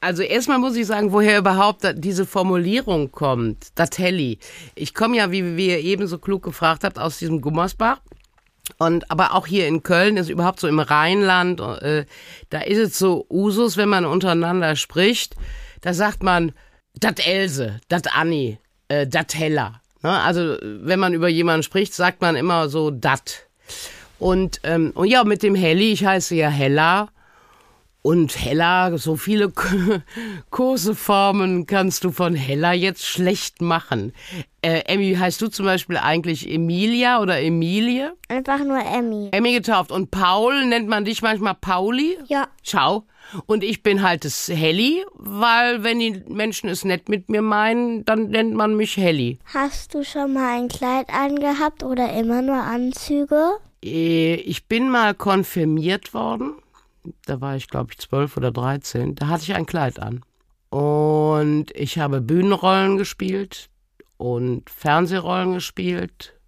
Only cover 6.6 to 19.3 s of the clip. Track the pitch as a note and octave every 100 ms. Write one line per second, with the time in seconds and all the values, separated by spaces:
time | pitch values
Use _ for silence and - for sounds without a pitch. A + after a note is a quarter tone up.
6.6 | E3 D#3+ - - D#3+ C#3+ E3+ D#3+ C#3 D#3
7.6 | F3+ - A3 C4+ _ - _ _ _ _
8.6 | - - E3 E3+ - D#3 F#3 F#3 E3+ G3
9.6 | E3 D#3+ - F3 G3 G#3+ E3 - F3 F#3
10.6 | E3+ D#3 D3+ D3+ D#3 G3 G3 F3+ F3+ F3
11.6 | G#2+ A2 C#3+ D3+ C#3+ - - - - D#3
12.6 | - G#3 A3 - F#3+ E3+ - F3+ G3+ G3+
13.6 | A#3+ F3 G#3 G3 E3+ E3 F#3 E3 E3+ F3+
14.6 | E3 D3+ - - F#3+ A#3+ - - - -
15.6 | - - - F3 G#3 G#3 F#3+ F3 E3 -
16.6 | _ _ _ - A3 E3+ E3 F#3+ G3 C#3
17.6 | A#2 G#2 _ F3 - - D#3+ D#3+ B2+ G#2
18.6 | _ _ _ C#3+ C#3+ D#3 D#3+